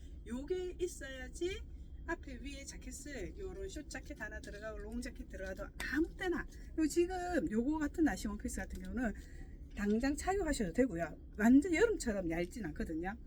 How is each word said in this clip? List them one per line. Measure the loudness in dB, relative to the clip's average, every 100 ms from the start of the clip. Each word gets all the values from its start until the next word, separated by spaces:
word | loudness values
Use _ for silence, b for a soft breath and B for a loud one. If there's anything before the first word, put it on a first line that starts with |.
| B B -8
요게 | -8 -2 -2 -2 -2
있어야지 | -4 -4 -10 -8 -10 -4 -4 -4 -8 B B B -6
앞에 | -6 -6 -10
위에 | -8 -10
자켓을 | -10 -12 -10 -10 -10 -8 -8 -8
요런 | -8 -8 -8
숏 | -8 -8
자켓 | -10 -10 -8
하나 | -8 -8
들어가고 | -8 -8 -8 -8
롱 | -6 -6
자켓 | -6 -8 -10
들어가도 | -6 -6 -6 -8 -8 -2
아무 | 2 2 0
때나. | 0 0 -2 B B
그리고 | 2 4
지금 | 4 2 2 0 2 2
요거 | 2 2 2
같은 | 0 4
나시 | 4 4 -2
원피스 | -4 -4 -4
같은 | -4 -6
경우는 | -4 0 0 B B B B B -10 -2
당장 | 2 4 4 2
착용하셔도 | 2 2 2 2 2
되고요. | 4 4 4 -2 -6 -10 4
완전 | 10 10 10
여름처럼 | 6 6 6 2 0 2
얇진 | 0 0 -2 -4
않거든요. | -2 -2 -2 -2 -4